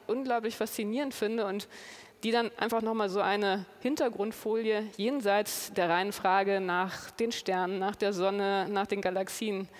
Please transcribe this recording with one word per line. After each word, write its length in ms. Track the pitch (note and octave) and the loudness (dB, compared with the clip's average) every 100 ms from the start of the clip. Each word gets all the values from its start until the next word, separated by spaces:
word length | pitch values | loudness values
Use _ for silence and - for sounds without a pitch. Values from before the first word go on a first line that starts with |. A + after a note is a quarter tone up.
| - | -4
unglaublich 480 | A#3 C4 A#3+ A3+ | -2 0 0 -2
faszinierend 600 | - G#3+ - G#3 A#3+ C#4 | -4 -4 -4 -4 -2 -4
finde 320 | - G#3+ A3+ G3+ | -2 -2 0 -2
und 200 | G3+ - - - - - - | -4 -6 -14 -18 -18 -20 -6
die 80 | G#3+ | 0
dann 200 | A#3 A3+ - | 2 0 0
einfach 240 | A#3 A3+ | 0 0
nochmal 260 | A3 A3+ G3+ | 0 0 0
so 120 | G3 | 2
eine 440 | G3 G3+ G3+ G3 F#3 - | 2 2 2 0 -2 -6
Hintergrundfolie 1080 | B3 D4+ C4 G#3+ G#3 - A3 A3+ A3 G#3+ G#3+ F#3+ | -2 2 0 0 -4 -4 -2 0 2 0 -2 -2
jenseits 760 | G#3+ C#4+ G3+ G3+ G#3 - - | 0 2 4 4 2 -4 -6
der 160 | - F3 | 0 2
reinen 240 | E3+ G3+ | 4 2
Frage 480 | G3+ F#3+ F#3+ G3 G3 | 0 4 4 4 2
nach 500 | F#3 F3 F#3 - - | 2 0 0 -4 -10
den 200 | - A#3 | -2 -2
Sternen, 460 | - - F#3 F3+ F#3+ | -2 -2 0 0 0
nach 180 | F#3+ G3+ | -2 0
der 160 | G3+ | 0
Sonne, 560 | G3 F#3+ G3+ G3 G3 F#3+ | 2 2 2 2 2 0
nach 180 | G3+ G3+ | 0 0
den 140 | G3+ | 0
Galaxien 640 | F#3+ F#3 F#3+ - A3 F#3+ F#3+ - | 0 0 -2 -4 -4 -4 -6 -12